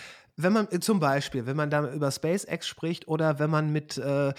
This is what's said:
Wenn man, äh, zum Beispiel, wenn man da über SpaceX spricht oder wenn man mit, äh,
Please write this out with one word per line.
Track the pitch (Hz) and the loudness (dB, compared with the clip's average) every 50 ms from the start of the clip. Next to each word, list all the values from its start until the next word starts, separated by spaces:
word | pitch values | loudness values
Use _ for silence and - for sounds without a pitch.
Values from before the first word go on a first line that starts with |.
| - - - - - _ _ | -18 -18 -20 -20 -20 _ _
Wenn | - 156 185 | 0 2 4
man, | 214 220 208 - | 4 4 2 2
äh, | 180 175 | 0 0
zum | - 220 214 175 | 2 2 2 4
Beispiel, | 156 139 135 143 - - - 127 113 | 4 4 2 2 0 -2 -4 -4 -4
wenn | 127 135 | -2 -2
man | 151 151 147 | -2 0 2
da | 151 147 147 123 | 2 0 0 0
über | 143 151 143 139 | -2 -2 -2 -2
SpaceX | - - - 160 180 202 - - 165 165 - | -2 -2 0 0 0 -2 -2 -6 -8 -8 -8
spricht | - - - - 165 175 - - - | -10 -8 -4 -4 -4 -4 -6 -4 -4
oder | 156 156 160 156 151 139 | -2 2 2 2 2 2
wenn | 151 156 | 0 2
man | 160 151 156 151 | 2 2 2 2
mit, | 151 156 151 - - 135 | 0 -2 -2 -4 -6 -4
äh, | 120 139 139 143 143 139 139 | -2 0 0 2 2 0 -2